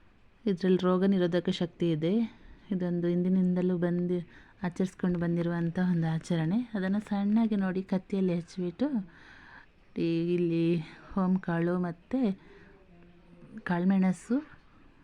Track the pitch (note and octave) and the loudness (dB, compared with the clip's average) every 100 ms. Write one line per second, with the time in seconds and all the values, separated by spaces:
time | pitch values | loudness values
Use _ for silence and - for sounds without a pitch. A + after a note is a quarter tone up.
0 | - - - _ A3 F3+ F#3 F3+ F3+ F#3 | -20 -20 -20 _ -4 0 2 4 4 4
1 | G3 G3 F3 F3 E3+ F#3 E3+ - E3+ D#3 | 4 4 2 2 0 -2 -4 -2 0 0
2 | D#3+ A3 A3+ - - - - F#3 F3+ F3 | 0 0 -2 -6 -20 -20 -8 -4 -2 0
3 | E3+ F3 F3+ F#3 F3+ F3+ F3+ F3+ F3 F3 | 0 2 2 2 2 2 0 0 0 0
4 | F3 F3+ E3 - - - F3+ - F#3 - | 0 -2 -6 -14 -20 -8 -6 -2 -4 -2
5 | F#3 F3 E3+ E3+ E3+ F3 E3+ F3 F3+ E3+ | -2 0 0 0 0 -2 -2 0 0 2
6 | D#3+ D#3+ - E3+ D#3+ G#3+ B3 G#3 F#3 G3+ | 0 -2 -2 0 0 0 -2 -4 -2 -2
7 | G#3 G3+ G3+ G#3+ A3+ G#3+ F#3+ F#3 F#3+ F#3+ | -2 -2 0 2 2 0 0 -2 -2 -2
8 | - G3 F#3+ F3 E3 - F3 F3 C#4+ B3 | -2 -2 0 0 -4 -6 -6 -2 -2 -2
9 | F#3 - - - - - - - - - | -6 -12 -20 -20 -20 -20 -20 -20 -14 -4
10 | E3+ E3 E3+ F3 F3 E3 E3 F3 D#3+ - | -2 0 0 0 0 2 2 0 -2 -14
11 | - - F#3 F#3 - E3+ E3+ F3+ F3+ E3+ | -8 -2 0 0 0 -2 0 0 -4 -8
12 | - C4 A3+ F#3+ - - - - - - | -6 -2 -2 -2 -10 -20 -20 -20 -20 -20
13 | - - - - - A3 - F3 F#3 F#3+ | -20 -20 -20 -20 -20 -10 -2 0 2 4
14 | F#3 F3+ - C4 D4+ - - - - - | 2 0 -2 -4 -4 -12 -20 -20 -20 -20